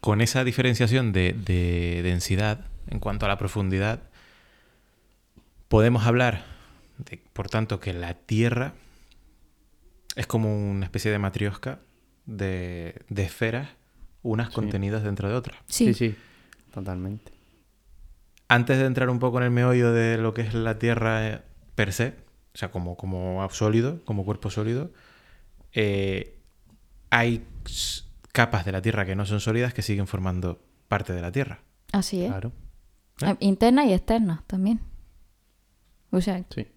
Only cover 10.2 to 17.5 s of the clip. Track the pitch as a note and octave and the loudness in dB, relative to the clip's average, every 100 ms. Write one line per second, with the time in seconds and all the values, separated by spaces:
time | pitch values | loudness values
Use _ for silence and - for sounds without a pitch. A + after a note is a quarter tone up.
10.2 | A#2+ A#2 G#2+ G#2 G2+ G2 F#2+ G#2 G#2+ G#2 | -2 0 0 0 -2 -2 -4 -2 -2 0
11.2 | G2 - G#2 G2 - C3+ _ _ _ _ | -2 -2 -4 -4 -10 -12 _ _ _ _
12.2 | - G#2+ G2 F#2 F2+ F2 E2+ - - G2+ | -14 -6 -4 -2 -6 -8 -10 -12 -8 -4
13.2 | F#2 - A2+ A#2 C#3+ - _ _ - - | -4 -2 -2 -2 -8 -14 _ _ -20 -10
14.2 | A#2+ A2 A#2 - G#2 G#2 G2 A2 G#2 G2 | -4 -2 -2 -4 -2 -2 -2 -2 -4 -2
15.2 | G2 A#2+ B2+ - - - A#3 A2+ A#2 G2+ | -2 -2 -6 -16 -10 2 2 4 0 -2
16.2 | - - _ - _ - G2 F#2 F#2+ G#2 | -14 -20 _ -20 _ -10 -8 -6 -6 -8
17.2 | - - _ | -12 -20 _